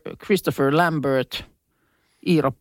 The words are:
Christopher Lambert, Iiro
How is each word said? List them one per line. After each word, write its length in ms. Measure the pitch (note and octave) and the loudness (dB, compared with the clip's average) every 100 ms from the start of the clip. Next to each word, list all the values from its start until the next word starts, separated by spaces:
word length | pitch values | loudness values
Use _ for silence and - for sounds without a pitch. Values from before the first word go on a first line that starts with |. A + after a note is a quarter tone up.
| - - - | -6 -12 -2
Christopher 520 | F#3+ - C#3+ C3+ D3+ | -2 0 0 0 2
Lambert, 680 | F3 D#3+ C#3 C3 B2+ - - _ _ _ _ _ _ _ - | 2 0 0 -2 -2 -8 -14 _ _ _ _ _ _ _ 0
Iiro 240 | E3 C#3 - | 2 2 0